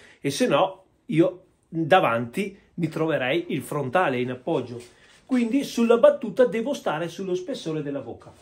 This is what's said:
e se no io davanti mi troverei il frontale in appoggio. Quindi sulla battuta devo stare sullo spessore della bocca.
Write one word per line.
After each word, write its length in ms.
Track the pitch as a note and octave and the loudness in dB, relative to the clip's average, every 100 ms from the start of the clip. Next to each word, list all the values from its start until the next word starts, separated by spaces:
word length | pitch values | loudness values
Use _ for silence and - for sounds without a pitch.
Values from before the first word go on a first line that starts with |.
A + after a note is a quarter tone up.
| - - | -20 -8
e 80 | C#3+ | -6
se 180 | C#3 B3 | -2 2
no 360 | C#3+ F#3+ - _ _ - | 4 2 -2 _ _ -4
io 380 | D#3 F#3 - _ _ _ | 2 2 0 _ _ _
davanti 920 | E3 D#3 F#3 D3 A#2 A#2+ F#3 G3 - _ | -6 2 4 4 0 -2 -6 -6 -8 _
mi 140 | - D#3 | -6 -6
troverei 560 | D#3+ D#3+ C#3+ B2+ E3 E3+ | -2 -2 0 0 -2 -2
il 120 | D3 | -6
frontale 580 | - D3 D3 F3+ E3 B2+ | -4 -6 0 0 2 0
in 120 | B2 | -2
appoggio. 720 | B2+ - D#3 A#2 A#2+ - _ _ - _ | -4 -4 -4 -4 -12 -16 _ _ -20 _
Quindi 380 | B3+ A#3 C4+ | 0 2 0
sulla 320 | - - A#3 A#3 | -2 0 4 6
battuta 480 | D4 C#4+ G#3+ F3 | 6 4 -4 2
devo 300 | B3 A3 A3+ | 2 2 -4
stare 340 | C#4+ - D#3 E3+ | -4 -4 -4 -6
sullo 260 | - F#3+ | -8 -6
spessore 480 | F3+ - - E3 D#3 | -4 -4 -8 -6 -6
della 180 | C#3+ C#3 | -6 -8
bocca. 320 | A2+ - - - | -10 -16 -18 -20